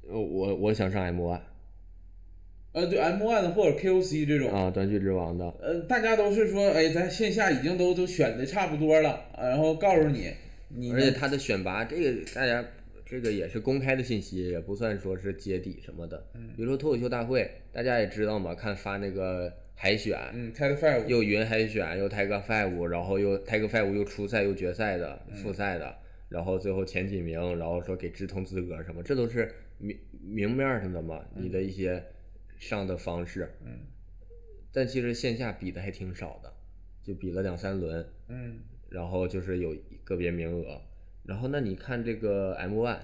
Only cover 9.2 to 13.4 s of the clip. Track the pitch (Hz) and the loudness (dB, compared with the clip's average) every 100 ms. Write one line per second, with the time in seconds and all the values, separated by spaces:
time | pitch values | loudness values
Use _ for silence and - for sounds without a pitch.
9.2 | - - 127 131 156 156 196 175 156 127 | -6 -2 2 4 4 6 6 8 6 4
10.2 | 87 71 - - - 117 123 123 135 131 | -2 -8 -14 -16 -12 -6 0 6 6 6
11.2 | 143 139 135 98 92 98 117 151 151 113 | 0 0 0 0 0 -2 -2 2 2 2
12.2 | 80 - 127 120 117 - - - - 127 | -4 0 2 2 -2 -12 -16 -16 -8 -2
13.2 | 117 104 | 0 0